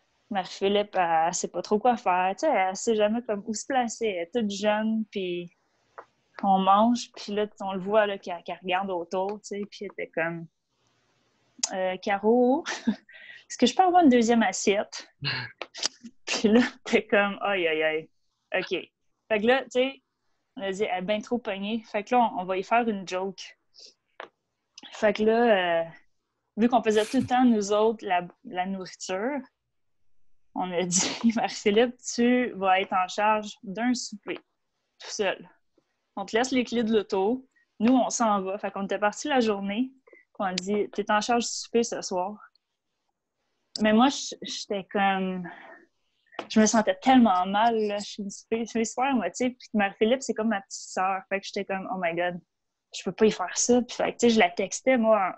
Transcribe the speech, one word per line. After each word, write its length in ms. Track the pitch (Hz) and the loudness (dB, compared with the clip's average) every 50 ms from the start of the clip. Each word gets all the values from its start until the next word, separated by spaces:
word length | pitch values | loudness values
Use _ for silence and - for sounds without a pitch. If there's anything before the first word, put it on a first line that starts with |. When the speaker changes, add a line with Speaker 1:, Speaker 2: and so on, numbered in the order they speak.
| _ _ _ _ _ - | _ _ _ _ _ -8
Speaker 1:
Marie-Philippe, 640 | 214 190 180 - - - 196 196 202 202 208 208 - | -6 -6 -6 -6 -6 -2 0 2 2 2 0 0 0
elle, 300 | 190 180 170 165 160 160 | 0 0 2 2 2 2
elle 60 | 170 175 | 2 0
sait 140 | - - | -2 -6
pas 140 | 185 - 175 | -6 -6 -6
trop 160 | 185 - 214 | -4 -2 0
quoi 180 | 208 - 247 240 | 2 2 2 2
faire, 400 | 220 - 196 180 180 185 190 196 | 2 2 0 0 2 0 0 -2
tu 120 | - - | -2 0
sais, 40 | 320 | 0
elle 240 | 269 202 190 185 190 | 2 2 0 0 -2
sait 200 | 196 - 233 226 | -4 -2 0 2
jamais 260 | 214 208 208 220 240 | 2 2 2 2 0
comme 220 | 240 - 208 202 202 | -4 -4 -6 -6 -6
où 80 | - 214 | -6 -8
se 120 | - - | -8 -6
placer, 400 | - 277 254 247 226 - - 226 | -4 -2 -2 -2 -2 -4 -4 -4
elle 160 | 220 190 175 170 | -4 -4 -4 -6
est 80 | - - | -4 -4
toute 180 | 247 220 202 | -2 -2 -2
jeune, 540 | 202 190 202 214 208 214 220 220 220 220 220 - | -2 -2 0 0 0 0 0 -2 -2 -2 -4 -4
puis 440 | - 202 190 180 175 175 175 175 _ _ _ _ _ _ _ _ _ - - _ _ _ _ _ _ - - | -6 -6 -6 -4 -6 -6 -8 -10 _ _ _ _ _ _ _ _ _ -20 -20 _ _ _ _ _ _ -2 2
on 140 | 196 190 | 2 4
mange, 540 | 190 190 190 196 208 220 240 247 240 - - - | 4 6 6 6 6 6 4 2 0 -4 -10 -14
puis 180 | - - - 202 | -14 -10 -6 -4
là, 120 | 208 214 208 - - | -4 -4 -4 -6 -10
on 140 | 202 190 196 | -10 -8 -6
le 60 | 190 | -6
voit, 280 | 180 196 208 220 208 | -4 0 2 2 2
là, 100 | 202 196 | 2 0
qu'elle, 240 | 196 - 190 180 170 170 | -6 -8 -10 -12 -10 -10
qu'elle 140 | - 175 170 180 | -12 -12 -10 -6
regarde 260 | 185 180 185 196 190 | -2 -2 -2 -2 -2
autour, 500 | 185 170 170 170 - 185 190 196 214 208 | -4 -6 -6 -4 -4 -4 -4 -4 -6 -10
tu 180 | - - 202 202 | -12 -12 -10 -10
sais, 20 | 202 196 | -10 -10
puis 160 | - - 208 | -12 -14 -14
elle 60 | 190 | -12
était 160 | - - 175 | -10 -12 -12
comme, « 400 | 165 - 165 160 170 170 165 170 - _ _ _ _ _ _ _ _ _ _ _ _ _ _ _ _ _ _ _ _ _ - - - - | -8 -6 -4 -4 -4 -4 -8 -10 -14 _ _ _ _ _ _ _ _ _ _ _ _ _ _ _ _ _ _ _ _ _ -10 -10 -8 -6
Euh, 220 | 190 185 185 185 | -4 -4 -4 -4
Caro, 640 | 185 - 214 202 196 202 214 233 247 247 247 262 330 339 | -4 -4 -4 -4 0 2 2 4 4 4 4 2 0 -2
<laughs> 220 | - - - - | -6 -10 -6 -4
est-ce 680 | - 202 - _ _ - - - - - - - - - - | -4 -4 -4 _ _ -20 -20 -20 -20 -20 -20 -20 -12 -2 0
que 80 | 247 | 0
je 80 | 240 - | 2 4
peux 80 | - 370 | 4 4
avoir 180 | 359 349 359 339 | 4 6 6 6
une 60 | 277 | 6
deuxième 320 | 247 240 226 220 240 233 | 6 6 4 4 4 2
assiette ? » 640 | 220 185 185 - - 214 196 208 233 - - - - - _ - | 2 0 0 -2 0 0 0 0 -2 -6 -10 -16 -16 -18 _ -10
Speaker 2:
<laughs> 1040 | 139 139 127 123 123 117 - - - - - - - - _ _ - 233 - _ - | -8 -6 -6 -6 -8 -10 -12 -16 -16 -16 -10 -8 -8 -8 _ _ -20 -20 -20 _ -8
Speaker 1:
Puis 220 | - - - - | -6 -4 0 2
là, 140 | 208 214 240 240 - - - - | 4 4 4 4 2 -2 -10 -4
t'es 220 | - - 220 - | 0 0 0 0
comme, « 320 | - - 202 202 202 196 - | 2 2 2 2 0 -2 -4
Aïe, 260 | - 202 202 190 175 | -4 -2 0 0 0
aïe, 160 | 160 156 156 156 | 0 0 0 0
aïe, 260 | 156 156 156 160 - _ _ _ _ _ _ _ - - | 0 0 -2 -6 -10 _ _ _ _ _ _ _ -6 -4
OK. » 140 | 185 180 - 185 156 - - _ _ _ _ _ _ _ | -4 -4 -4 -4 -6 -6 -8 _ _ _ _ _ _ _
Fait 120 | - 220 208 | -2 -2 0
que 60 | 202 | 2
là, 160 | 233 254 269 254 | 2 2 2 0
tu 40 | - | -2
sais, 300 | - 247 254 269 269 - _ _ _ _ _ _ _ _ _ _ - | -2 0 0 0 -2 -8 _ _ _ _ _ _ _ _ _ _ -12
on 40 | - | -8
a 100 | 196 196 | -6 -6
dit, « 120 | 190 185 214 - | -4 -2 -2 -2
Elle 100 | 180 185 | -4 -4
est 20 | |
ben 200 | 185 185 214 214 | -2 -2 -4 -4
trop 160 | - - 247 | -2 -4 -4
pognée. » 460 | 240 - 226 196 196 196 202 226 233 220 - | -4 -4 -4 -6 -6 -4 -4 -6 -6 -6 -6
Fait 120 | - 214 202 | -8 -6 -4
que 120 | - 247 | 0 2
là, 60 | 247 | 2
on, 200 | 233 208 - 180 | 2 2 0 -4
on 40 | 185 | -4
va 120 | 180 190 | -4 -2
y 60 | 185 196 | -4 -2
faire 240 | - 226 233 240 | 0 2 2 2
une 200 | 226 214 196 190 | 0 -2 -4 -4
joke. 500 | 170 180 185 190 196 185 - - - - _ _ _ _ - - - _ _ _ _ _ - - - _ _ _ _ _ _ _ _ _ - - - | -6 -6 -4 -4 -6 -8 -10 -16 -20 -20 _ _ _ _ -20 -20 -20 _ _ _ _ _ -18 -18 -18 _ _ _ _ _ _ _ _ _ -20 -20 -18
Fait 220 | - - 220 214 202 | -6 0 0 2 2
que 100 | - 214 | 2 2
là, 580 | 214 226 233 240 240 214 190 180 175 170 165 | 2 4 4 4 4 4 4 4 2 2 0
euh, 80 | 165 165 165 - _ _ _ _ _ _ _ _ _ _ - | 0 -4 -8 -18 _ _ _ _ _ _ _ _ _ _ -2
vu 100 | - 220 | 0 2
qu'on 160 | 240 262 226 214 | 4 4 2 2
faisait 220 | 220 208 214 208 | 4 2 2 2
tout 120 | - - | 0 0
le 80 | 262 - | -2 0
temps, 200 | - 247 247 254 | 0 2 4 4
nous 260 | 247 233 208 202 196 | 4 4 4 2 0
autres, 340 | 208 208 214 226 226 220 208 | 2 2 2 2 0 -2 -2
la, 220 | 208 180 175 180 175 - _ - | -2 -2 -2 -2 -4 -12 _ -16
la 220 | - - 180 180 | -10 -6 -6 -4
nourriture, 720 | 190 196 190 185 165 - - - - 185 185 208 262 294 277 - - _ _ _ _ _ _ _ _ _ _ _ _ - - - - - - _ _ - | -4 -6 -8 -10 -12 -14 -12 -8 -6 -4 -4 -2 -4 -4 -6 -8 -12 _ _ _ _ _ _ _ _ _ _ _ _ -20 -20 -20 -20 -20 -20 _ _ -10
on 180 | - 185 180 | -8 -6 -4
a 120 | 180 170 185 | -2 -2 -2
dit, 260 | 180 175 180 - - - - | 0 0 0 0 -2 -2 0
<laughs> « 120 | - 233 214 | 0 0 0
Marie-Philippe, 600 | 226 180 196 - - - 214 202 220 247 247 247 - - - - | 0 -2 -4 -4 -2 0 2 4 4 4 2 0 -6 -12 -6 -2
tu 360 | - 240 240 247 247 247 226 - | 2 2 4 4 2 0 -2 -4
vas 280 | 190 190 190 185 190 | -2 0 2 2 2
être 120 | 196 - 208 | 2 0 0
en 140 | 190 185 | -2 -2
charge 480 | 185 - - 208 214 214 214 208 208 - - - | -2 -2 0 2 2 2 0 -2 -6 -14 -14 -14
d'un 300 | 196 185 214 233 247 247 | -10 -8 -4 -2 0 0
souper, 460 | 247 - - - 202 - 185 170 - _ _ _ _ _ _ _ _ _ _ _ - | -2 -4 -10 -12 -12 -10 -10 -12 -12 _ _ _ _ _ _ _ _ _ _ _ -20
tout 100 | - - | -16 -10
seul. 400 | - - 202 185 147 - 175 - _ _ _ _ _ _ _ _ _ _ _ _ - | -6 -4 -2 -2 -4 -6 -8 -20 _ _ _ _ _ _ _ _ _ _ _ _ -12
On 100 | - 196 | -12 -6
te 100 | 196 - | -2 0
laisse 160 | 220 254 262 | 0 0 2
les 120 | 277 254 233 | 0 0 0
clés 200 | 226 233 240 233 | 0 0 0 0
de 100 | 214 226 | 2 2
l'auto. 540 | 214 196 - 208 190 190 208 247 262 - _ _ _ _ _ _ - | 2 0 0 0 0 2 2 0 -2 -6 _ _ _ _ _ _ 0
Nous, 140 | 208 233 262 | 2 4 4
on 160 | 254 214 175 | 4 2 2
s'en 320 | - - 240 220 208 202 | 0 0 2 2 2 0
va. » 160 | 190 190 190 208 | 0 -4 -6 -6
Fait 120 | - 196 | -6 -8
qu'on 120 | - 196 196 | -6 -6 -4
était 160 | 185 202 190 | -4 -2 0
partis 280 | 208 208 202 - - 294 | 0 -2 -2 -2 -4 0
la 100 | 294 262 | 2 2
journée. 520 | 226 220 208 196 196 196 202 220 262 262 - _ _ | 2 2 0 -2 -4 -4 -2 -2 -4 -4 -6 _ _
Puis 340 | _ - - _ _ _ - | _ -20 -20 _ _ _ -6
on 140 | 208 185 180 | -4 -4 -4
dit, « 360 | 180 185 190 208 208 196 - - | -4 -2 -2 0 0 -2 -2 -4
T'es 160 | - 202 - | -6 -2 0
en 120 | 214 214 | 0 0
charge 240 | 208 - 240 240 220 | 2 2 0 0 0
du 60 | - | -2
souper 320 | - - - - - 233 233 | -6 -10 -6 -2 0 0 0
ce 180 | - 190 147 | 0 -4 -8
soir. » 340 | - - 202 180 180 202 214 208 - - _ _ _ _ _ _ _ _ _ _ _ _ _ _ _ _ _ _ _ _ _ _ _ _ - - | -6 -6 -4 -4 -4 -4 -8 -12 -18 -20 _ _ _ _ _ _ _ _ _ _ _ _ _ _ _ _ _ _ _ _ _ _ _ _ -6 -2
Mais 120 | 214 214 214 | 2 4 4
moi, 160 | 220 247 285 | 6 4 4
j-, 260 | 269 - - - - - | 2 -2 -8 -10 -12 -12
j'étais 420 | - - - - - - 214 196 180 | -12 -12 -12 -10 -8 -8 -8 -8 -6
comme, 640 | - - 208 196 196 190 190 190 190 185 180 175 170 - - - - - - _ _ _ _ _ _ _ _ _ _ _ - - - | -4 -2 0 2 2 0 0 -2 -4 -4 -6 -8 -12 -14 -18 -20 -20 -20 -20 _ _ _ _ _ _ _ _ _ _ _ -14 -8 0
je 100 | - 220 | 2 4
me 60 | 214 | 4
sentais 300 | 208 - 226 208 208 190 | 4 4 2 2 0 0
tellement 500 | - - 262 262 262 233 220 185 180 180 | 0 4 6 8 8 8 6 4 2 0
mal, 300 | 190 196 208 226 233 233 220 214 | 0 2 2 2 2 2 0 0
là. 100 | 208 202 208 | -2 -2 -4
Je 60 | 202 | -6
suis 180 | - - - 202 | -8 -10 -12 -12
une 60 | 196 | -12
souper, 360 | - - - - 226 226 233 | -12 -14 -8 -6 -4 -4 -4
je 40 | 214 | -2
suis 140 | - 226 226 | -2 -2 -2
super 240 | 220 - - 254 277 | -2 -2 -2 -2 0
émotive. 440 | 269 233 185 180 - - 247 254 247 | 0 0 0 -2 -2 -2 -2 -2 -4
Puis 120 | - - - - | -6 -10 -4 -2
Marie-Philippe, 480 | 214 202 196 196 - 220 220 254 262 | 0 0 0 0 0 0 2 2 0
c'est 120 | 269 - 226 | -2 -4 -4
comme 160 | - 214 226 | -2 -2 -2
ma 120 | 214 196 | -2 -4
petite 280 | - - - - - - | -6 -10 -16 -16 -14 -10
sœur. 300 | - 202 185 190 190 190 190 - | -6 -2 -2 -2 -2 -4 -6 -6
Fait 100 | 196 196 | -6 -6
que 60 | 196 | -6
j'étais 200 | - - 208 196 | -6 -8 -8 -6
comme, « 220 | - 196 190 185 - 180 | -4 -6 -6 -6 -6 -6
Oh 40 | |
my 160 | 190 180 170 165 | -4 -4 -2 -2
God, 260 | 170 175 180 180 175 - _ _ _ _ _ _ _ _ _ - | -2 -2 -2 -4 -6 -12 _ _ _ _ _ _ _ _ _ -14
je 100 | - - | -10 -8
peux 100 | 196 175 | -6 0
pas 120 | - 220 | 4 4
y 60 | 214 | 4
faire 260 | 208 - 185 175 - | 4 2 -4 -6 -4
ça. » 240 | - - - 240 247 240 | -2 2 4 4 2 2
Puis 80 | - - | 0 -4
fait 160 | - 170 165 | -4 -4 -4
que, 60 | - | 0
tu 100 | - - | 2 4
sais, 80 | 240 226 | 4 6
je 40 | 220 | 6
la 100 | 185 175 | 6 4
textais, 480 | - - 202 180 - - - 262 262 | 4 0 -6 -6 -6 -2 0 2 2
moi, 360 | 247 220 220 220 208 190 175 - | 4 4 4 4 4 2 0 -4